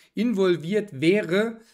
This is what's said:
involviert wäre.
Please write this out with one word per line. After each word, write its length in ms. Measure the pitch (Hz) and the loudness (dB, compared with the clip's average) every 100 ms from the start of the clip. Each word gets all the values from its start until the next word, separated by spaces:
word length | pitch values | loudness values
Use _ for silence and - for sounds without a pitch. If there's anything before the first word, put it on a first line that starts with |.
| _ | _
involviert 840 | - 240 190 190 170 160 208 202 131 | -4 -2 2 2 0 -2 -4 -4 0
wäre. 640 | 160 208 170 185 226 226 - | 2 2 0 0 -2 -6 -18